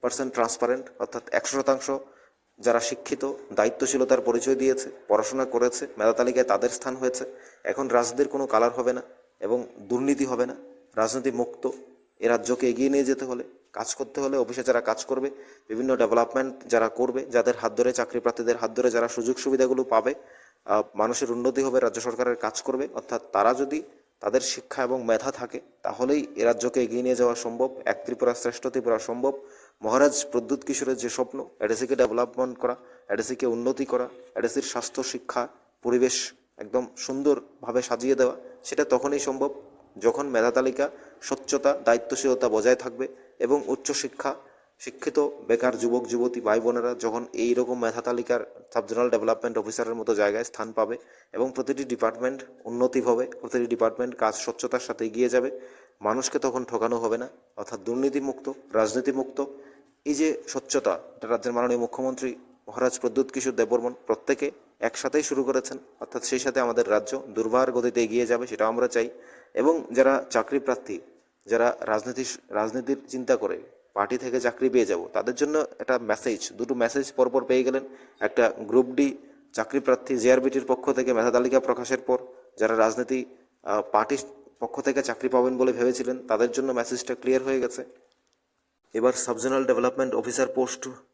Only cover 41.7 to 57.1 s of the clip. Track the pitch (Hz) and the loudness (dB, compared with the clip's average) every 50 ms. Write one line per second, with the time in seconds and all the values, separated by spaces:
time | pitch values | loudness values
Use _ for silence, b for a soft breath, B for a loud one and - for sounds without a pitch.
41.7 | 143 139 - 117 117 120 - - 135 131 - 135 127 127 127 120 107 107 107 123 | 2 2 4 4 4 4 2 -4 -6 0 2 2 2 4 2 2 2 4 6 4
42.7 | 127 123 - 127 117 117 135 131 B B B B B B 120 120 135 147 - - | 4 4 2 -10 -8 -8 -8 -8 B B B B B B 0 2 2 0 2 -2
43.7 | 131 - - - 143 - - 131 - - - 139 139 - b b b b b b | -4 -4 -2 -6 -4 -4 -4 -8 -8 -6 -6 -6 -6 -6 b b b b b b
44.7 | b b - 131 - - - 151 - 151 147 143 - - - - 117 117 123 127 | b b -16 -16 -14 -6 -6 -2 2 2 0 0 -2 -8 0 0 0 2 2 0
45.7 | 123 135 120 117 120 123 120 113 117 120 120 123 120 123 107 107 107 113 110 120 | 0 2 0 2 2 0 0 -2 -2 0 0 0 -2 -2 2 2 2 4 2 2
46.7 | 120 120 117 123 123 120 117 113 110 117 120 - - - 110 120 120 120 127 117 | 0 0 -2 -2 -4 -2 -4 -4 -4 -4 -8 -8 -4 -2 0 2 2 2 0 -2
47.7 | 127 123 120 113 113 120 - 123 123 120 120 - 123 120 107 - - - - - | -2 -2 -2 -2 -2 -2 -4 -2 -2 -4 0 0 0 -2 -2 -6 -14 -20 -20 -4
48.7 | - 117 107 - 113 117 123 123 117 110 110 113 113 - - 120 113 110 104 107 | -4 -4 -4 -2 0 0 2 2 2 2 2 2 0 0 0 -2 -2 -2 -4 -4
49.7 | 110 - 120 113 117 117 110 117 113 101 104 101 104 110 120 - - - 110 113 | -4 -4 -4 -4 -4 -4 0 0 2 4 4 2 2 0 -4 -6 -8 -10 -10 -6
50.7 | 110 - 110 104 120 123 b b b b b b - 101 123 131 127 131 127 127 | 0 -2 0 0 -2 -10 b b b b b b -2 -2 -2 -2 -2 -4 -2 -2
51.7 | 139 131 139 127 123 120 120 113 113 113 123 127 135 135 - - - - - 113 | -2 -4 -2 -6 -2 0 0 -2 0 -2 -4 -4 -4 -6 -14 -18 -20 -16 -12 -8
52.7 | 117 120 127 127 - 135 113 120 120 117 127 123 - - - 117 - 123 120 117 | 0 2 2 2 2 2 2 2 2 2 0 -4 -6 -12 -12 -4 -2 -2 0 0
53.7 | 120 117 113 113 110 - 123 127 123 - - 110 107 - - - - - - 123 | 0 2 2 0 0 -2 -6 -6 -2 0 0 0 0 -2 -6 -8 -6 -6 -6 -4
54.7 | - 123 - - 117 - 113 113 107 113 123 123 120 127 123 135 - B B B | -4 -4 -4 -4 -6 -4 -4 -4 0 2 2 4 4 2 0 0 -6 B B B
55.7 | B B B B B B 104 104 113 127 131 - - 147 - 135 120 131 123 117 | B B B B B B -2 -2 0 0 -2 -2 -4 -2 -2 0 -2 -2 -6 -4
56.7 | 117 110 110 113 120 117 113 110 | -4 -2 0 0 0 0 0 -2